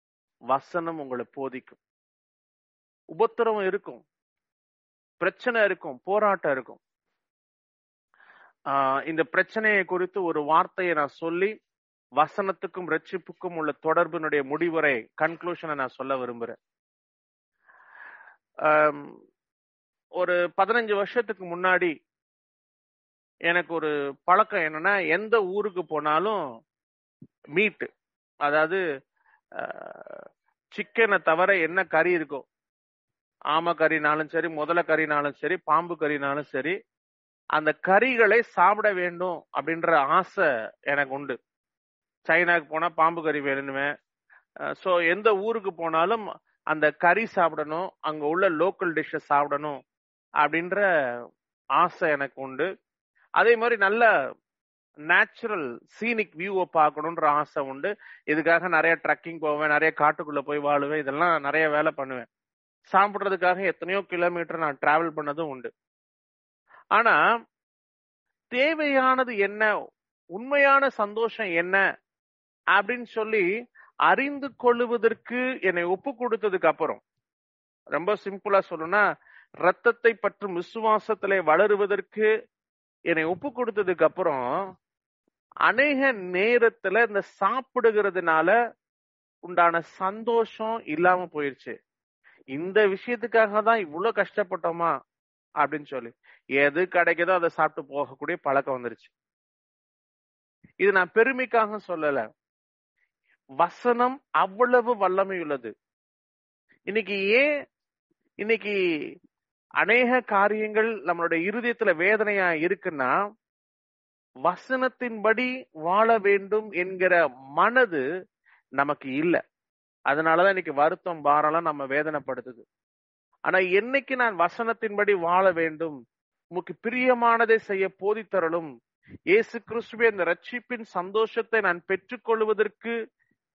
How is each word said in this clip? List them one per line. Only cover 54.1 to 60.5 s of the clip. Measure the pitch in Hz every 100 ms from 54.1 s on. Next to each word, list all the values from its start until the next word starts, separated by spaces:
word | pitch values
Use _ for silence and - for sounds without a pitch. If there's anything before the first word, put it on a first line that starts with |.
| 175 127 - _ _ _ _ _
நேச்சுரல் | - 151 185 214 - 226 196 135 120 _
சீனிக் | - 226 226 180 151
வியூவை | 190 190 180
பார்க்கணுன்ற | 165 151 147 156 170 151
ஆசை | 147 143 156
உண்டு. | 135 135 180 202 - - -
இதுக்காக | 156 160 170 180
நிறைய | 160 160 165
ட்ரெக்கிங் | - 147 170 165
போவேன், | 151 147 151
நிறைய | 147 160 156
காட்டுக்குள்ள | 151 156 151 147
போய் | 139